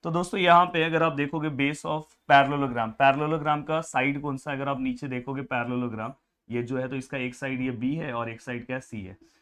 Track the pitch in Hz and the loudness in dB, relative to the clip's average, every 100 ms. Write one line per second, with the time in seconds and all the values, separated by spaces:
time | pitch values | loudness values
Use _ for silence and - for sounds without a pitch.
0 | 170 165 180 202 175 170 175 170 160 160 | -2 -2 -2 2 8 8 8 2 2 2
1 | 160 143 143 160 151 135 139 151 165 156 | 2 0 -4 -2 -4 0 -2 -2 -4 -6
2 | 151 _ - 139 139 143 139 120 113 110 | -6 _ 6 6 8 2 -2 -2 -4 4
3 | 135 139 151 160 151 151 143 156 - 135 | 4 4 0 0 0 -2 0 -4 -2 0
4 | 135 143 147 131 156 135 139 135 131 123 | 0 -2 -4 -6 -6 -4 -4 -2 -2 -4
5 | 139 127 120 135 123 127 120 123 123 110 | -6 -6 -6 -8 -4 -4 -2 -2 -4 -6
6 | 113 - _ _ _ 120 120 131 131 131 | -8 -12 _ _ _ -6 -2 -4 -4 -6
7 | 127 135 127 123 135 131 127 117 127 156 | -6 -6 -6 -6 -6 -4 -4 -2 -2 -2
8 | 151 117 113 113 - 120 120 131 - 110 | -4 -6 -6 -8 -10 -10 -6 -8 -8 -12
9 | 92 98 _ _ | -12 -16 _ _